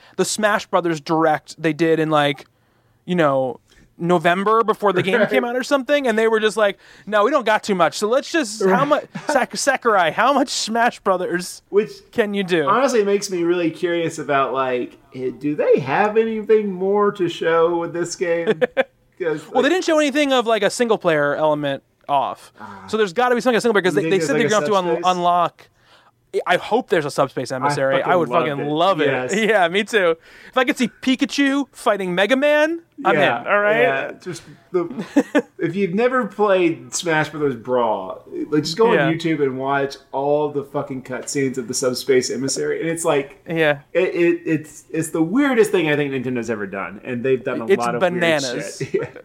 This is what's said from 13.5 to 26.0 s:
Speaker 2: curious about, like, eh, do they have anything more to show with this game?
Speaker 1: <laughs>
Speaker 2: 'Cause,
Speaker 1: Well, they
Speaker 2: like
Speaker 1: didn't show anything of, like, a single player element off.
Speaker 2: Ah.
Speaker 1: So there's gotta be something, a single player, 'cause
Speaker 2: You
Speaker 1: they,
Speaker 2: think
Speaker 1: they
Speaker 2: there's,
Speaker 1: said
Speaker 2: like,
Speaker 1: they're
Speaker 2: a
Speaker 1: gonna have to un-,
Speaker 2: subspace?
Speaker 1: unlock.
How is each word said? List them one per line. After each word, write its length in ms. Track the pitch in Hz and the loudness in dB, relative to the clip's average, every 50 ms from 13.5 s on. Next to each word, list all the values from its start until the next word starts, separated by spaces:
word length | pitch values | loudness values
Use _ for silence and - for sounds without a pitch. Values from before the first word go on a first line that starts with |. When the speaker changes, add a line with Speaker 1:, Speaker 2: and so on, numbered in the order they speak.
| 170 180 170 160 | 0 0 0 -2
Speaker 2:
curious 480 | - - 180 175 170 170 165 160 160 - | -2 -2 -2 -2 -2 -2 -2 -2 -4 -6
about, 340 | 147 127 147 139 135 120 120 | -4 0 0 0 0 0 0
like, 460 | 131 131 131 127 123 117 - - - _ _ - | -2 -2 0 -2 -2 -4 -6 -10 -16 _ _ -12
eh, 160 | 131 127 127 123 113 | -8 -6 -6 -6 -6
do 160 | 117 147 151 | -4 -4 -2
they 240 | 180 269 508 480 - | 0 2 2 2 2
have 380 | 139 123 143 170 202 214 208 226 | 2 0 0 0 0 2 2 0
anything 540 | 226 226 220 220 208 208 220 220 208 202 185 | 0 0 -2 -4 0 2 2 2 2 0 -4
more 400 | 180 185 190 202 208 208 202 202 | -4 -2 0 0 2 2 0 0
to 160 | - 180 165 | 0 -2 -4
show 500 | 165 - 180 165 165 165 165 170 170 170 | -4 -2 -2 0 2 4 4 2 2 0
with 140 | 170 160 147 | -4 -4 -4
this 240 | 170 175 175 - | -6 -6 -6 -6
game? 320 | - 190 175 170 170 170 160 | -4 -2 -2 0 0 0 0
Speaker 1:
<laughs> 680 | 147 160 165 - - - - - _ _ _ _ _ - | 0 0 -2 -2 -2 -2 -4 -4 _ _ _ _ _ -8
Speaker 2:
'Cause, 300 | 185 165 151 151 - - | -4 -4 -4 -4 -6 -4
Speaker 1:
Well, 140 | - 254 247 | -2 0 2
they 60 | 285 | 2
Speaker 2:
like 20 | |
Speaker 1:
didn't 140 | 339 370 339 | 2 0 0
show 140 | - 320 302 | 0 2 2
anything 320 | 302 285 240 302 294 277 269 | 2 2 2 0 0 2 2
of, 120 | 254 226 | 0 2
like, 200 | 226 226 214 202 | 2 0 0 0
a 60 | 190 | 0
single 280 | - - 247 226 220 185 | 0 0 0 0 0 0
player 380 | - 175 160 151 147 143 143 | 2 2 2 2 2 0 0
element 480 | - 156 156 151 147 147 143 139 131 - _ _ _ _ - | 0 0 0 0 0 -2 -4 -4 -6 -8 _ _ _ _ -2
off. 440 | 143 139 123 101 - - - - _ - | 0 0 0 -2 -4 -8 -12 -20 _ -20
Speaker 2:
Ah. 220 | 110 104 101 - - - | -20 -18 -18 -18 -10 -6
Speaker 1:
So 80 | 190 | -2
there's 160 | 220 214 196 165 | -2 -2 0 0
gotta 240 | 233 247 247 247 | 0 0 2 2
be 40 | 240 | 2
something, 160 | - 247 240 | 2 2 0
a 40 | 208 | 2
single 140 | - 240 214 | 2 2 2
player, 80 | 202 175 | 4 4
'cause 100 | 180 160 | 4 4
Speaker 2:
You 80 | 156 165 | 2 2
Speaker 1:
they, 80 | 160 | 2
Speaker 2:
think 0 | |
Speaker 1:
they 80 | 165 - | 2 2
Speaker 2:
there's, 80 | 160 | 2
Speaker 1:
said 60 | - - | 0 0
Speaker 2:
like, 80 | - | 0
Speaker 1:
they're 60 | - - | 2 2
Speaker 2:
a 20 | |
Speaker 1:
gonna 260 | 214 208 - - 208 | 2 2 2 2 0
have 80 | 190 180 | 0 0
to 60 | 175 | 0
un-, 60 | 165 | 0
Speaker 2:
subspace? 200 | 170 175 180 180 | 0 2 0 0
Speaker 1:
unlock. 520 | 180 175 175 175 175 170 156 - - - - _ _ _ _ _ _ | 2 2 2 2 2 2 0 -2 -8 -20 -20 _ _ _ _ _ _